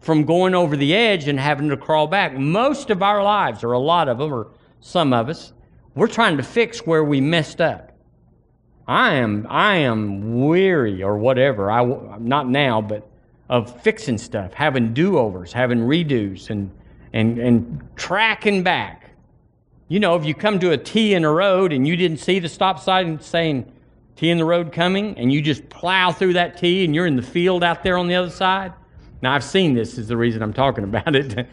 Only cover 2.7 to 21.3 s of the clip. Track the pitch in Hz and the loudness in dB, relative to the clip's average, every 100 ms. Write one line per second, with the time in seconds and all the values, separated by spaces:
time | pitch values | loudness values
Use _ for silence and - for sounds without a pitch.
2.7 | 285 - 196 196 208 202 208 156 104 117 | 0 -2 0 2 2 2 2 0 -2 -2
3.7 | 123 143 170 147 117 151 127 104 - _ | 0 2 2 2 -2 -4 -6 -8 -16 _
4.7 | - - 175 147 123 117 170 - - - | -20 -4 0 2 2 0 -6 -14 -20 -20
5.7 | - _ 135 220 220 226 143 123 240 226 | -20 _ -2 0 2 2 2 -2 -2 -2
6.7 | - - 160 147 143 139 170 151 - 160 | -2 0 2 2 2 2 0 -2 -2 -2
7.7 | 104 - _ _ _ _ _ _ _ _ | -2 -12 _ _ _ _ _ _ _ _
8.7 | _ - 156 240 147 113 104 107 147 202 | _ -2 2 2 2 0 -2 -2 2 2
9.7 | 185 135 110 107 98 107 117 143 175 190 | 4 2 0 -2 -6 -4 0 2 2 2
10.7 | 165 113 92 98 104 120 127 135 107 98 | 2 0 -2 -2 0 2 4 2 2 0
11.7 | 117 123 - 104 101 117 143 127 135 139 | 2 2 -2 -8 -8 -2 0 2 0 2
12.7 | 110 104 107 - - _ _ - 123 104 | 0 -2 -8 -12 -20 _ _ -2 -2 -2
13.7 | - 220 214 - 104 - 107 90 - 151 | -4 -2 -2 -2 -6 -6 -8 -8 -2 0
14.7 | 135 113 117 190 165 110 92 87 120 123 | 0 0 0 0 2 0 -4 -8 -2 0
15.7 | 120 117 165 160 123 101 92 - 104 98 | 2 2 0 0 -2 -2 -6 -8 -6 -8
16.7 | - - - - 113 113 117 123 117 - | -12 -20 -20 -6 0 0 2 2 2 0
17.7 | 147 - - - 190 220 208 214 196 180 | -10 -14 -12 -4 0 0 0 0 0 0
18.7 | 143 98 - - - _ _ _ _ _ | 0 -4 -12 -20 -20 _ _ _ _ _
19.7 | _ - 180 196 170 151 147 214 196 180 | _ -4 0 2 2 0 -2 0 2 2
20.7 | 147 - 220 214 185 156 | 0 0 0 2 2 2